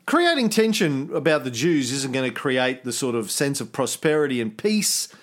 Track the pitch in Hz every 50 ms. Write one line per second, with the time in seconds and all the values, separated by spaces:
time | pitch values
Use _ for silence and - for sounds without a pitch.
0 | _ - 277 339 349 349 339 285 240 214 - 220 220 220 214 - 196 151 139 131
1 | 143 170 - 160 135 165 151 147 131 131 120 110 143 175 165 143 127 117 131 139
2 | 135 135 127 135 131 123 - - - 143 127 127 127 127 123 - - 123 117 -
3 | 135 123 117 117 107 95 - - 147 139 135 - 120 - - - 127 113 - -
4 | - 156 151 156 147 135 127 120 113 110 110 - - 214 214 214 - - - -
5 | - - - -